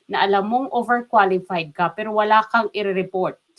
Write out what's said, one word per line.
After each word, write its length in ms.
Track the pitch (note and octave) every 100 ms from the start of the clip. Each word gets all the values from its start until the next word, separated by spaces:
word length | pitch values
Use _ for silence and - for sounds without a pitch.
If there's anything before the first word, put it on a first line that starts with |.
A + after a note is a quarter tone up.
| -
na 160 | F#3
alam 240 | G3+ G3 G#3
mong 240 | A#3+ C#4
overqualified 960 | A#3+ A3+ A#3+ A#3+ A#3 F#3+ F#3 F#3 F3+ D#3+ -
ka 160 | E3+
pero 240 | - G#3+ G#3+
wala 260 | G#3 G#3+ G#3+
kang 240 | A#3 G#3+
i-report. 640 | G#3 G3 F#3+ F#3 F#3 E3+ - _